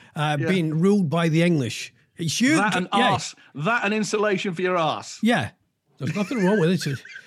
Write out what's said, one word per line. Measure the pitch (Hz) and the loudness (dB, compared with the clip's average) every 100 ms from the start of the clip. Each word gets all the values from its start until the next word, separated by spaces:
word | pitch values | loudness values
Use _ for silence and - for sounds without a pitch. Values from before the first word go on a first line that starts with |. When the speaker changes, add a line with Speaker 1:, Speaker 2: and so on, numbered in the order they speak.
| - - | -14 -4
Speaker 1:
uh, | 151 147 | -2 0
Speaker 2:
Yeah. | 160 | 0
Speaker 1:
being | 190 160 156 | 0 0 2
ruled | 185 208 170 | 2 4 2
by | 165 165 | 2 2
the | 156 | 4
English. | 175 165 117 - - _ _ - | 4 2 0 -6 -12 _ _ -8
It's | 170 - | -4 0
you. | 247 311 | 2 2
Speaker 2:
That | 214 185 | 2 0
and | 180 | 0
Speaker 1:
Yeah. | 202 240 | 2 2
Speaker 2:
arse. | 180 - - - | 0 -4 -14 -16
That | 139 160 233 | -6 -2 0
and | 202 | 0
insulation | 214 214 214 208 196 208 | -2 -2 0 0 0 -4
for | 170 | -4
your | 180 180 | -2 0
arse. | 156 110 - - | 0 -2 -8 -4
Speaker 1:
Yeah. | 208 226 110 - _ _ _ - | 0 0 -2 -10 _ _ _ -10
There's | 147 | -6
nothing | 170 202 262 | -4 -2 0
wrong | 180 311 | 2 4
with | 170 180 - | 2 0 -2
it. | 135 - - | -6 -10 -20